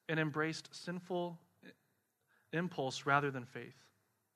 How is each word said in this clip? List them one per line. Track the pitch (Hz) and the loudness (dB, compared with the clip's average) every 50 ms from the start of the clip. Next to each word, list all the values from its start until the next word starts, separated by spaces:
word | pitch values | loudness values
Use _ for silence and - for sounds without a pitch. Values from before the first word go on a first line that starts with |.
| _ - | _ 0
and | 160 160 | 2 2
embraced | 156 156 135 151 156 160 156 - - - - | 2 2 2 2 0 0 -2 -4 -10 -12 -14
sinful | - - 175 175 180 180 - 185 175 175 175 170 170 - _ _ _ - - - _ _ _ _ _ _ _ _ _ _ _ _ _ _ _ | -10 -8 -8 -8 -6 -4 -2 -2 -2 -2 -2 -6 -10 -16 _ _ _ -20 -20 -20 _ _ _ _ _ _ _ _ _ _ _ _ _ _ _
impulse | - 160 180 170 - 160 135 131 - - - | 0 0 0 0 0 -2 -2 -2 -2 0 4
rather | 143 139 143 143 139 | 6 6 6 6 2
than | 131 131 120 | 0 -4 -6
faith. | - - 123 120 120 - - - - _ _ _ _ _ _ _ _ _ | -8 -10 -12 -12 -12 -16 -20 -20 -20 _ _ _ _ _ _ _ _ _